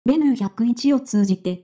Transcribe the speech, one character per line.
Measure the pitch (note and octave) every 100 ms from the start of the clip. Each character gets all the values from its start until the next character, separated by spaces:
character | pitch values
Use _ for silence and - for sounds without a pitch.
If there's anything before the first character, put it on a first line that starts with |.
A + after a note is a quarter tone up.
| A#3+
ベ | D#4
ヌ | D4 B3
百 | G3 - A#3
一 | A#3+ C#4
を | C4+
通 | C4+ G#3 G3
じ | F#3
て | F#3 F3+